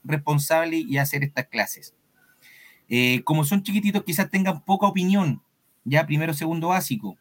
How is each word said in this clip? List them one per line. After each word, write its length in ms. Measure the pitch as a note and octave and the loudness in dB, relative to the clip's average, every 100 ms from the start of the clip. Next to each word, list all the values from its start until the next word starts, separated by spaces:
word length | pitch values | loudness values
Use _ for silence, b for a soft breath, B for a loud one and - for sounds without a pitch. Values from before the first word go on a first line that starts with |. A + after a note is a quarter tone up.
| C3 | -2
responsable 680 | D3 D3+ D3 C#3+ D#3+ E3 E3 | -4 0 0 2 2 2 -2
y 220 | D#3 C#3 | 0 -2
a 40 | |
hacer 220 | C#3 C#3+ | 0 -2
estas 220 | C#3 - - | -4 -4 -6
clases. 480 | A#2 G2+ - - _ _ _ _ _ B B B B _ | -4 -4 -6 -16 _ _ _ _ _ B B B B _
Eh, 320 | A#2+ B2 B2+ | 0 2 2
como 200 | - D#3 | 2 0
son 180 | D3 G3+ | 2 0
chiquititos, 400 | G3 G#3 G3+ G3+ | 0 0 0 -2
quizás 260 | F#3+ D#3+ - | -2 -2 0
tengan 320 | F#3+ F#3+ D#3 | 0 0 -2
poca 260 | - G3 G3+ | -2 2 2
opinión, 540 | F#3 F3+ G3 E3+ A#2 _ _ _ _ - | 2 2 2 2 -2 _ _ _ _ 0
ya 180 | C#3+ | 0
primero, 300 | D3+ D3+ D#3+ | 2 0 0
segundo 340 | D3+ D#3+ E3 E3 | -2 -4 -2 0
básico 480 | F#3 - G#2+ G#2 - | 0 0 -6 -6 -14